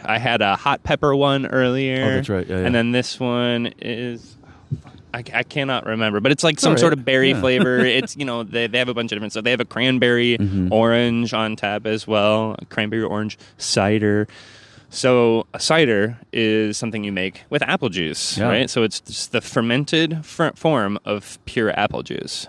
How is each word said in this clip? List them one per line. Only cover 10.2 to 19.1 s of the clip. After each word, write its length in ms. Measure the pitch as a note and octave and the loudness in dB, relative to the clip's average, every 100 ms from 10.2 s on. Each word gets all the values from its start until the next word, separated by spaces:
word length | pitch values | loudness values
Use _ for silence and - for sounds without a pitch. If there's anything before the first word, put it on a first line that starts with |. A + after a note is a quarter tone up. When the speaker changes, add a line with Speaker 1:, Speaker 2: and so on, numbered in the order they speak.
| A#2+ A#2 | 2 2
Speaker 2:
Mm-hmm. 340 | G2+ F#2+ F2+ | 0 0 2
Speaker 1:
orange 600 | A2 A2+ A#2 A#2+ A#2 A#2 | 4 4 4 2 0 -2
on 220 | A2 A2 A2 | -2 -2 -2
tap 300 | G#2 G#2 A2 | -4 -2 -2
as 200 | A2 - | -4 0
well, 500 | G#2+ G#2 G#2+ A2 G#2+ | 2 4 2 0 -6
a 60 | - | -8
cranberry 360 | - G#2+ A2+ | -4 -2 -2
orange 360 | A2 G#2 G#2+ - - - | -2 -4 -6 -8 -20 -12
cider. 680 | - - G2+ G#2+ G#2 G#2 G#2 - - - - - - | -2 2 4 4 4 2 0 -8 -20 -20 -20 -20 -14
So 560 | - B2+ B2 A#2 A2+ - | -2 4 6 4 2 -2
a 60 | - | -6
cider 580 | - D#3+ C#3+ G#2 G#2+ A#2 - | 0 4 4 2 0 -4 -8
is 440 | A#2 A2 A2 G#2+ G#2 | -2 2 2 0 -2
something 260 | A#2 G#2+ | -6 -4
you 80 | G#2 | -4
make 320 | F#2+ F#2 - - | -4 -4 -6 -6
with 140 | C#3+ | -4
apple 260 | C#3 F3+ B2 | -2 -2 -2
juice, 480 | F2 D#2 D2 - - | -2 -2 -4 -6 0
Speaker 2:
Yeah. 120 | A#2 | 0
Speaker 1:
right? 200 | G#2+ C3+ | 2 0
So 120 | B2+ | 0
it's 180 | A2 - | 0 -2
just 320 | - | -10